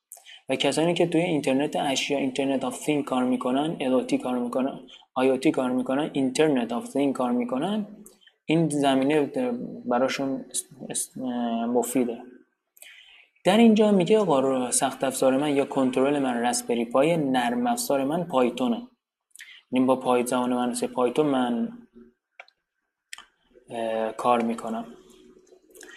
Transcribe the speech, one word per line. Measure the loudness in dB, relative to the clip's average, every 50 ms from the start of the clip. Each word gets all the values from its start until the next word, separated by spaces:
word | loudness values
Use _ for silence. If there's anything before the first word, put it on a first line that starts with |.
| _ _ -20 -20 -20 -20 -20 -16 _ -4
و | -2
کسانی | 0 0 0 2 2 2 2 2
که | 2 2
توی | 2 2 2
اینترنت | 2 2 0 0 0 0 0 0 0 0 -2
اشیا، | -2 -2 -2 -2 -2 -2 -2 -2 -2
اینترنت | -2 -2 -2 -2 -2 -2 -2 -2 -4
آف | -6 -8 -4 -2
thing | -2 0 0 -2
کار | -2 -2 -2 0
می‌کنن، | 0 0 -2 -2 -2 -2 0 -2 -2 -4 -4
ال | -2 0 0
او | 0
تی | 0 0 -2 -2
کار | -2 -4 -4 -4
می‌کنن، | -4 -4 -4 -4 -4 -4 -6 -8 -14 -20 -20 -20 _ _ _
آی | 0 2 2
او | 2
تی | 2 2 2
کار | 2 2 0 0
می‌کنن، | -2 -2 -2 -2 -2 -2 -2 -2
اینترنت | -2 -2 -2 0 2 2 2 2 2 0 0 -2
آف | -4 -6 -6
thing | -4 -2 0 0 0
کار | 0 0 -2 0
می‌کنن، | 0 -2 -2 -2 -2 -2 -2 -2 -2 -4 -6 -8 -12 -18 -20 -20 -20 _ _ _ _ _ _
این | 0 2 2 2 2
زمینه | 0 2 2 2 4 4 2 2 2 2 2 0 -2 -2 -2 -2 -4 -4 -8 -10 -12 -10 -4
براشون | -2 0 2 2 0 0 -4 -4 -4 -6 -6 -8 -8
است-، | -8 -8 -8 -10 -14 -16 -14 -8
است-، | -6 -6 -6 -6 -8 -10 -8 -6 -4 -4 -4 -2 -2 -2 -2
مفیده. | 0 0 0 0 2 0 0 0 0 -2 -8 -12 -18 -20 -20 _ _ _ _ _ _ _ _ -20 -20 -20 -20 -20 -20 -20 -20 _ _ _ _ 0
در | 2 4
اینجا | 6 8 8 8 6 6 4
میگه | 4 4 4 4 2 2
آقا | 4 2 2 2
رو | 2 2 0 0 -2 -2
سخت | -2 -2 -2 -2 -2 -2 -4
افزار | -4 0 2 2 2 4
من | 2 2 2 2
یا | 0 0
کنترل | 0 0 0 0 2 2 2 2 2 2 0
من | 0 -2 -2
رسپبری | 0 0 -2 -2 -2 -2 -2 -2 -2 -2
پای، | 0 2 2 4 4 2
نرم | 0 0 0 0 0 0 0 0 0 0
افزار | 0 -2 -2 -2 0 0 0 0
من | 0 -2 -4 -4
پایتونه. | -2 0 2 2 2 0 -2 -2 -2 -2 -4 -6 -12 _ _ _ _ _ _ _ _ -20 -20 -20 -20 -20 -20 _ _
یعنی | 0 2 4
با | 4 2
پای-، | 2 2 2 2 2 2
زبان | 0 0 0 0 0 0
من | 0 -2 -2
مثل | -2 -4 -4
پایتون | -4 0 0 0 2 2 2 2
من، | 2 2 0 0 0 0 -2 -2 -4 -6 -12 -20 _ _ -20 -20 -20 _ _ _ _ _ -20 -20 _ _ _ _ _ _ _ _ _ _ _ _ _ -20 -20 -20 _ _ _ _ _ _ -20 _ -12
اه، | -8 -6 -4 -2 -2 -2 -2 -4
کار | -4 -2 2 2 2 2
می‌کنم. | 2 0 -4 -4 -6 -8 -8 -8 -10 -12 -16 -20 -20 -20 -20 -20 -20 -20 _ -20 _ _ -20 _ _ _ -20 -20 -20 -20 -20